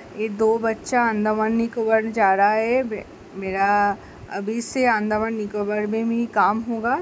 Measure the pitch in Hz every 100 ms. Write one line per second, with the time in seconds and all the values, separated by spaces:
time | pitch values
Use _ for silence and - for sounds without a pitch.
0 | - 202 220 202 220 226 220 208 - 247
1 | 233 214 214 214 220 226 233 240 220 220
2 | 220 220 196 190 202 220 226 254 240 208
3 | - - - 190 190 190 196 208 202 196
4 | - - - 196 202 233 226 269 247 214
5 | 214 214 220 220 202 208 202 214 208 220
6 | 226 233 233 214 190 220 226 226 233 302